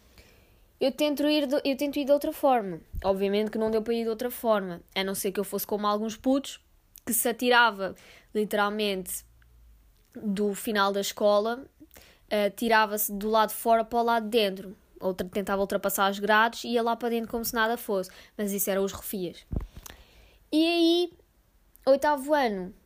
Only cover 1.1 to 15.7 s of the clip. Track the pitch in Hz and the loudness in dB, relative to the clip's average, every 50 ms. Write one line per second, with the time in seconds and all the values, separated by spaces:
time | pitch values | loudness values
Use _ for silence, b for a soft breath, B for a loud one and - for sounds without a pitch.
1.1 | 294 262 294 294 302 302 285 247 277 285 - 277 269 262 294 285 277 294 285 254 | 0 0 2 2 2 2 2 0 0 0 0 0 -2 -2 -2 -4 -2 -2 2 2
2.1 | 285 285 285 311 302 - - 277 254 240 202 190 170 156 - _ - - - 190 | 2 2 2 -2 -2 0 2 4 4 2 0 -2 -8 -10 -12 _ -8 -4 0 0
3.1 | 196 190 202 196 196 208 214 208 214 220 220 220 220 220 214 233 233 233 226 226 | 0 2 0 0 2 0 0 0 -2 -2 0 0 0 -2 -2 -2 -2 -2 -2 -4
4.1 | 220 220 247 247 - - - 226 214 202 190 185 170 175 - _ - 196 190 196 | -4 -4 -6 -8 -6 -2 0 2 2 2 0 -4 -8 -12 -12 _ -4 -2 -2 -2
5.1 | 196 - - 202 185 208 190 - - 196 - - 220 202 208 208 208 214 220 226 | -2 -4 -4 -4 -2 -4 -4 -4 -4 -6 -4 -4 -4 -2 0 0 0 0 -2 -6
6.1 | 208 - - 262 262 285 277 - - - _ _ _ _ _ _ - - - - | -6 -2 0 2 2 2 0 -6 -14 -18 _ _ _ _ _ _ -20 -14 -8 -4
7.1 | 214 - - 240 226 233 247 247 240 240 240 226 208 190 196 180 185 B B B | -2 -2 0 -2 -2 0 2 4 6 6 6 4 2 -2 -6 -8 -8 B B B
8.1 | B B B B B 214 214 - 214 208 202 208 208 214 214 208 196 190 185 - | B B B B B -4 -2 0 0 0 0 0 0 -2 -2 -2 -2 -4 -6 -8
9.1 | - - - _ _ _ _ _ _ - - - - _ _ _ _ _ _ _ | -10 -12 -12 _ _ _ _ _ _ -20 -20 -20 -20 _ _ _ _ _ _ _
10.1 | - 240 - 208 196 190 208 208 196 - - 247 208 202 196 196 202 202 202 - | -14 -8 -4 -4 -2 0 0 -2 -2 -4 -4 -2 0 2 2 2 0 -2 -4 -4
11.1 | - - 214 208 208 208 208 226 240 262 277 - _ - 311 _ - B B B | -2 2 4 4 4 4 2 0 -2 -6 -8 -16 _ -20 -20 _ -20 B B B
12.1 | B B B B 220 208 202 202 202 - 240 226 220 220 220 202 208 214 - - | B B B B 0 0 0 0 0 0 2 4 4 4 4 2 0 -4 -4 -4
13.1 | 202 196 202 220 220 220 214 208 - - - 233 226 226 220 220 247 233 233 233 | -4 -4 -2 2 4 4 4 2 0 -2 2 4 4 4 2 0 0 0 2 2
14.1 | 233 233 220 208 233 233 208 196 190 190 190 185 - - _ _ - - - 190 | 0 0 0 0 2 2 2 2 -2 -6 -12 -14 -16 -20 _ _ -12 -6 -4 -4
15.1 | 185 - 190 180 - 214 190 190 202 196 196 190 | -4 -4 -6 -6 -4 -4 -2 -2 0 0 0 0